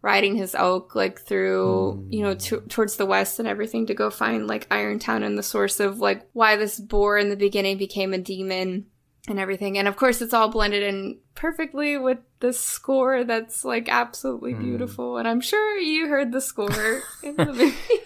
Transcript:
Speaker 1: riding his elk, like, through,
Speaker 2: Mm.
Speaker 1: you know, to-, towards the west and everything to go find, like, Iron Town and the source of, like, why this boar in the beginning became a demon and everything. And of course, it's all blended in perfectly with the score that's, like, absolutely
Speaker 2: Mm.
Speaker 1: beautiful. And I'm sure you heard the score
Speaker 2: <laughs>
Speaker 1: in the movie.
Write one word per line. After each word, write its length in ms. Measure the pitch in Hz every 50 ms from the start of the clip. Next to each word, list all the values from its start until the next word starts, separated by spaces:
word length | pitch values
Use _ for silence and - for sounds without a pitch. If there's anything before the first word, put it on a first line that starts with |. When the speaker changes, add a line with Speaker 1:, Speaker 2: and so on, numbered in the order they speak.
| -
Speaker 1:
riding 320 | 208 208 196 196 196 202
his 180 | 226 190 180 -
elk, 400 | - - 180 185 185 185 - -
like, 260 | 214 196 190 - -
through, 720 | - - 101 95 95 95 95 95 95 95 95 95 95 98 98 98 95 95
Speaker 2:
Mm. 40 | 104
Speaker 1:
you 100 | 107 104
know, 120 | - 190
to-, 260 | 180 - - 226 - - -
towards 280 | - - 220 208 -
the 100 | - 202
west 320 | 190 196 190 196 190 - -
and 100 | 226 220
everything 380 | 202 208 214 226 - 233 226
to 80 | 220 202
go 160 | - 214 214
find, 360 | 208 - 214 220 226 220 214 208
like, 180 | 220 214 - -
Iron 280 | 196 208 - - 208 220
Town 240 | - - 220 220 214
and 160 | 214 208 208
the 40 | 208
source 380 | - - 214 196 196 - -
of, 180 | 208 196 196 226
like, 280 | - 202 196 196 - - -
why 240 | 233 226 220 214
this 220 | 208 214 202 202 -
boar 380 | 196 - - 208 202 208 208
in 140 | 208 208 202
the 60 | 202
beginning 420 | 196 202 202 202 208 196 196 196 190
became 340 | 196 190 - 202 190 190 190
a 60 | 185
demon 680 | 185 - 190 185 190 190 185 185 185 185 180 190 196 - _ _ _ _ _ _ - -
and 100 | 208 196
everything. 400 | 190 190 196 185 202 196 190 202
And 80 | 196
of 100 | 202 196
course, 240 | - 262 254 233 240
it's 140 | 240 226 -
all 140 | 226 220 220
blended 340 | 226 220 208 208 208 202 202
in 380 | 202 196 196 196 - - - _ _ _
perfectly 600 | - - 330 320 - 320 - - 277 294 294 294
with 220 | 277 254 254 254 240 - _ _ _
the 120 | - 247 247
score 680 | 247 - - - - - - 269 269 254 254 269 254 240
that's, 400 | 233 233 226 226 226 - - -
like, 240 | 262 240 233 233 233
absolutely 640 | 240 240 240 240 - - - 269 247 233 - 240 -
Speaker 2:
Mm. 60 | 107 247
Speaker 1:
beautiful. 520 | 247 247 240 247 240 - - 247 247 240 240
And 80 | 233 226
I'm 120 | 226 247
sure 380 | 247 - - 415 427 427 415 403
you 300 | 349 311 311 311 320 294
heard 240 | 294 277 285 233 240
the 80 | 269
score 640 | 262 - - - 202 202 208 214 214 220 226 269 - - -
Speaker 2:
<laughs> 100 | - -
Speaker 1:
in 140 | 294 294
the 100 | 302 -
movie. 260 | 302 269 233 349 285 247 - - - 480 - -